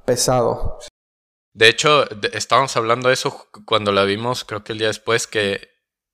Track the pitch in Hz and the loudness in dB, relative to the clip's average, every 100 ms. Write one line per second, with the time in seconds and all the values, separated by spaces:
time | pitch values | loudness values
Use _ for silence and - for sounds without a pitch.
0 | - 123 - 127 113 - - - - _ | -2 0 0 2 0 0 -4 -4 -12 _
1 | _ _ _ _ _ 101 113 113 151 147 | _ _ _ _ _ 2 4 4 2 2
2 | 113 107 113 107 - 123 135 123 113 120 | 0 -4 -6 -6 0 2 2 0 0 0
3 | 127 131 139 - _ - - 107 104 98 | 0 0 -2 -8 _ -20 -2 0 2 2
4 | 98 104 120 123 - 104 - 110 110 104 | 2 0 -4 -6 -8 -10 -10 -4 -4 -4
5 | - 117 - 110 98 98 - _ _ _ | -2 -2 -2 -2 -2 -4 -8 _ _ _
6 | _ | _